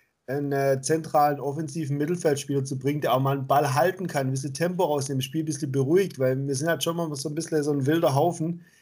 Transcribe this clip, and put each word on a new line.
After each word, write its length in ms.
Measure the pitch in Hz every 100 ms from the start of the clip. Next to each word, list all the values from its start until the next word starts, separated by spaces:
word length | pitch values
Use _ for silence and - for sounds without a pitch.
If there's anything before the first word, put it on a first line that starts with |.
| _ _ -
einen, 260 | 139 143
äh, 300 | 139 139 131
zentralen 580 | 135 160 151 151 147 139
offensiven 560 | 139 143 160 156 143 143
Mittelfeldspieler 680 | 147 175 160 139 - 139
zu 160 | 135 135
bringen, 220 | 139 147
der 140 | 139
auch 60 | 127
mal 180 | 135 139
einen 80 | 131
Ball 260 | 143 143
halten 320 | 135 175 180 180
kann, 200 | 147 131
ein 40 |
bisschen 200 | 131 143
Tempo 320 | 135 170 180
rausnehmen, 360 | 170 147 135 135
das 40 |
Spiel 180 | 127 160
ein 20 | 156
bisschen 260 | - 147
beruhigt, 460 | 131 135 180 190 -
weil 280 | 131 131 139
wir 80 |
sind 140 | 131 160
halt 160 | 156
schon 120 | 165 170
mal 160 | 165 143
so 140 | 156
ein 40 |
bisschen 280 | 151 160 156
so 100 | 147
ein 140 | 143 135
wilder 280 | 165 165
Haufen. 520 | 139 170 170 160 170 - _